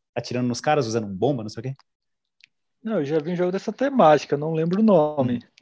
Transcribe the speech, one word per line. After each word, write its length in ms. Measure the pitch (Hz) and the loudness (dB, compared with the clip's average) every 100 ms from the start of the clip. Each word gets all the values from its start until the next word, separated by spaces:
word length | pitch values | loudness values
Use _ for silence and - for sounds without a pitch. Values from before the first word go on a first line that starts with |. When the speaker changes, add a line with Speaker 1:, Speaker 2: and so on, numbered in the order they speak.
| _ | _
Speaker 1:
atirando 340 | - - 120 123 | -10 -6 -4 -4
nos 140 | 120 | -2
caras, 240 | 151 147 113 | 0 0 0
usando 200 | 113 104 | -4 -4
bomba, 360 | 95 123 135 | -2 -2 -2
não 80 | 107 | -6
sei 100 | - | -10
o 40 | |
quê. 100 | 131 135 _ _ _ _ _ _ _ _ _ _ | -10 -12 _ _ _ _ _ _ _ _ _ _
Speaker 2:
Não, 160 | 220 202 | -6 -4
eu 60 | |
já 140 | 139 156 | -2 -2
vi 140 | 147 | -2
um 40 | 175 | -2
jogo 160 | 180 | -2
dessa 200 | 190 - | -4 -8
temática, 640 | - 269 262 160 151 - 143 | -4 -2 4 6 6 2 -4
não 160 | 151 | -2
lembro 280 | 160 165 190 | -2 -2 2
o 40 | |
nome. 540 | 220 180 151 151 127 120 - _ | 4 6 4 0 -2 -2 -8 _